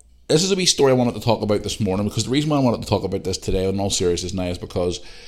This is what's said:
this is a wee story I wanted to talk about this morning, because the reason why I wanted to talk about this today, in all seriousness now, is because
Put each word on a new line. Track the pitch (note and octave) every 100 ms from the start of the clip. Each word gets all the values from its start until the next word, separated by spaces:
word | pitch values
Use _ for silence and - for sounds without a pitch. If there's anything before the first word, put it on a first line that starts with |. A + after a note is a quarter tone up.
| - - -
this | D#3
is | F#3+
a | F#3+
wee |
story | F3 - C3+
I |
wanted | B2+ A#2+
to | G#2+
talk | A#2+ G#2+
about | G#2+ G#2
this | G2 -
morning, | G#2 F#2+ G#2
because | -
the | G#2+
reason | C#3 D3+
why | C#3+
I |
wanted | B2+ G#2
to | -
talk | G2+
about | G2+ G2
this | - F#2
today, | - F#2+ F#2+
in | G2
all | G2
seriousness | - F2+ F2 F2+
now, | F#2+ F2+
is | F2
because | E2+ G2 F2+ F2 - -